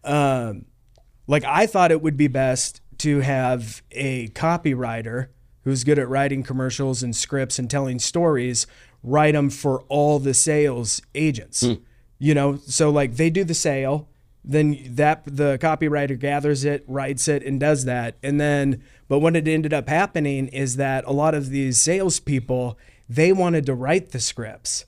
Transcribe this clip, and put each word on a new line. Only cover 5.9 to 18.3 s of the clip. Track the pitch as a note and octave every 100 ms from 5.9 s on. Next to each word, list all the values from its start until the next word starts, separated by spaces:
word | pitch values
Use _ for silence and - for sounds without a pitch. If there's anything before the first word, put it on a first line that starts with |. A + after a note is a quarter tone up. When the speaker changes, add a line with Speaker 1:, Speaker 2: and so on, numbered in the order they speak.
| D3
Speaker 1:
at | B2
writing | C3+ C#3 C3+
commercials | C3 C3 C3 A#2 C3+ B2
and | B2
scripts | A2+ - C#3 C3 -
and | A#2+
telling | C#3+ C3 B2
stories, | - E3+ E3+ C#3 B2 A#2+ - - - _
write | A#2+ C#3+ D3+
'em | D3+ C#3+
for | C#3 C#3+ C3 -
all | D3 D3 D3
the | C3+
sales | B2+ - D3+ D3 A#2+ A2+ - _
agents. | C#3 D#3 A#2+ - -
Speaker 2:
Hmm. | B2 A2 - _ _ _
Speaker 1:
You | C#3+
know, | D3 C#3 C#3+ -
so, | - D3+
like, | D3 C3+ A#2+
they | E3
do | E3+
the | F3
sale, | E3 D#3+ C3+ C3+ D3+ - _ _ _
then | C3+ D3 D3+ C#3 B2+
that, | B2 D3+ D#3 D3
the | C#3+ C#3+ C3
copywriter | D#3+ D#3 D#3 D3 C#3 B2+
gathers | C#3+ C#3+ D3 C#3
it, | C#3+ C#3+ -
writes | C3+ C3+ C3+ -
it, | C#3+
and | C3+ C#3
does | D3 D3+
that. | B2+ B2 A#2 -
And | C3+